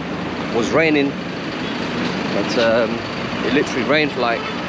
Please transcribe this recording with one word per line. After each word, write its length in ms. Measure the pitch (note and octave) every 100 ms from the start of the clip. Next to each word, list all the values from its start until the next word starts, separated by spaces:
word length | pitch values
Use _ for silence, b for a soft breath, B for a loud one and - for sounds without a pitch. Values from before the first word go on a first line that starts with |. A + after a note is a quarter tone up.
| - - - - -
was 160 | A2 G#2+
raining. 380 | C#3+ D#3+ D3+ C#3
But, 1500 | - - - - - - - - - - - - - G#2 B2
um, 320 | A2+ A2+ A2 A#2 - - - - -
it 80 |
literally 340 | C3 - C#3 A2
rained 240 | D3 D3+
for, 80 | C3
like, 220 | A#2+ A2+ - -